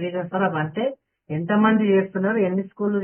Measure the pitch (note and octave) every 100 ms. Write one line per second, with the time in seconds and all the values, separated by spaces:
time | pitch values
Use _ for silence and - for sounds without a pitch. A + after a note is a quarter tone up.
0 | F3 F3+ F3 F#3 F#3+ D#3+ D#3 D#3+ C4 C4+
1 | _ _ - D#3 E3+ G#3 G#3+ A3 G#3+ F#3+
2 | F#3+ F#3+ F#3+ A3+ F#3+ F#3+ F#3+ - G#3 G3+